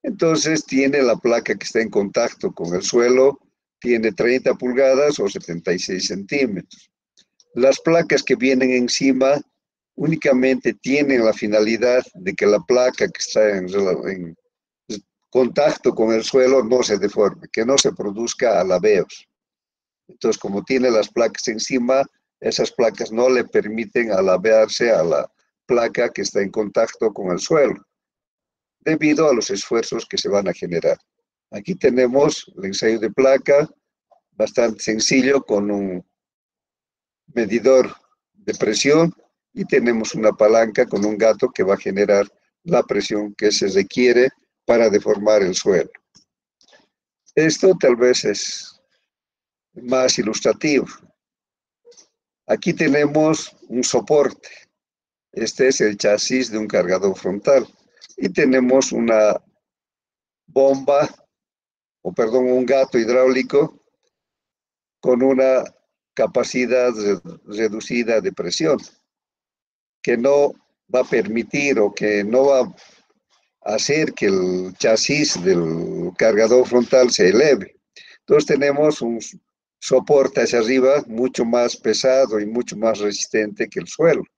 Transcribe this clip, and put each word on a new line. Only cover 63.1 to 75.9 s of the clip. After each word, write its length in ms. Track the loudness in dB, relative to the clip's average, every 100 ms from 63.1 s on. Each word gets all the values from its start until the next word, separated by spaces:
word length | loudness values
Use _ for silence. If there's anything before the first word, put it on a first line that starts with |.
| 2 2 2 0 0 0 _ _ _ _ _ _ _ _ _ _ _ _ _
con 220 | 0 2
una 380 | 2 4 2 2 -2 _ _ _ _
capacidad 800 | -4 -2 -2 -4 -4 0 0 0 -2
re-, 240 | -4 -4 -6 -20 -14
reducida 760 | -4 -4 -4 -6 -4 0 -2
de 100 | -2
presión, 460 | -8 -8 -2 -2 -2 -4 _ _ _ _ _ _ _ _ _ _ _
que 140 | -2 0
no 380 | 2 2 2 -2 _ _ _
va 80 | -2
a 80 | 0
permitir 720 | -2 -2 -6 -4 -4 0 0
o 140 | 0
que 300 | 0 -2 -2
no 220 | 0 2 4
va 300 | 2 0 -6 -20 _ _ _ _ _ _ _ -6
a 100 | -6
hacer 380 | -2 -2 -2
que 120 | -2 0
el 480 | 0 0 -4 -6 -2
chasis 640 | 0 2 0 -2 -2 -2
del 720 | 0 0 0 -4 -6